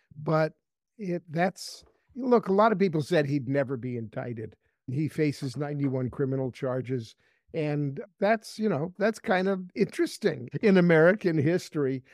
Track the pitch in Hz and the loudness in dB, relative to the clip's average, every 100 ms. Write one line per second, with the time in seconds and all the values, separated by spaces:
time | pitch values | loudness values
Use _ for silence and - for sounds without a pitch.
0 | _ 147 151 156 156 - _ _ _ - | _ -10 0 0 0 -4 _ _ _ -12
1 | 190 175 170 156 185 - - - - _ | -6 -6 -6 -2 -2 -2 -12 -18 -20 _
2 | _ 240 254 240 - 196 220 190 190 156 | _ -8 2 2 4 4 4 4 2 0
3 | 143 170 143 143 120 139 127 131 127 120 | 0 2 2 -2 -2 -2 -2 -4 -6 -8
4 | 110 135 123 113 110 - _ _ - 127 | -8 -8 -8 -8 -12 -16 _ _ -8 -4
5 | 156 - 151 - 139 131 147 147 143 131 | -2 0 -2 -2 -6 -6 -6 -4 -2 -2
6 | 127 - 135 135 131 - 135 131 120 131 | -4 -2 -2 -2 -4 -4 -4 -4 -4 -6
7 | 110 - _ _ _ 165 151 147 143 139 | -6 -16 _ _ _ -6 -4 -2 -4 -6
8 | 220 _ 196 220 - - 214 147 170 180 | -12 _ 0 0 -2 -4 -2 -2 -4 -2
9 | 208 220 - 185 190 190 180 - 196 - | -2 -2 -2 0 0 -2 -6 -2 -2 0
10 | 339 - 196 135 120 143 214 185 175 160 | -4 -2 -4 -4 -6 0 4 6 8 8
11 | 165 214 185 160 143 175 - 156 135 135 | 6 4 2 2 2 0 -2 -2 -2 -2
12 | - | -8